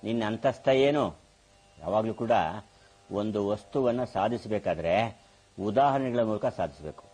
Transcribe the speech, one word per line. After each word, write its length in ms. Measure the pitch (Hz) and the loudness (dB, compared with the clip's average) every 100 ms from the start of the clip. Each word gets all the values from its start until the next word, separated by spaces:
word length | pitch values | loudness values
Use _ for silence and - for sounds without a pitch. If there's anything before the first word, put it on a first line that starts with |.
ನಿನ್ನ 200 | 101 117 | -2 -2
ಅಂತಸ್ಥ 440 | 107 110 135 123 - | -2 0 -2 0 2
ಏನು? 480 | 135 139 147 110 - _ _ _ _ _ - | 4 4 4 0 -4 _ _ _ _ _ -12
ಯಾವಾಗ್ಲೂ 320 | 78 104 110 | -2 0 0
ಕೂಡ 160 | 107 117 113 80 101 - - - _ _ | -4 0 2 2 -4 -14 -20 -20 _ _
ಒಂದು 360 | 101 104 104 101 | -4 -2 0 0
ವಸ್ತುವನ್ನ 560 | 104 - 143 127 120 | -2 -2 0 0 0
ಸಾಧಿಸಬೇಕಾದ್ರೆ 1120 | 123 - 104 120 107 107 92 82 82 92 113 - _ _ _ - | -2 -2 0 -2 -4 -4 -2 -2 2 2 0 -6 _ _ _ -6
ಉದಾಹರಣೆಗಳ 600 | 98 107 143 135 131 120 | 0 4 4 2 0 0
ಮೂಲಕ 260 | 113 107 127 | 0 0 -2
ಸಾಧಿಸಬೇಕು. 580 | 107 85 - 78 - - | -2 -6 -6 -14 -14 -20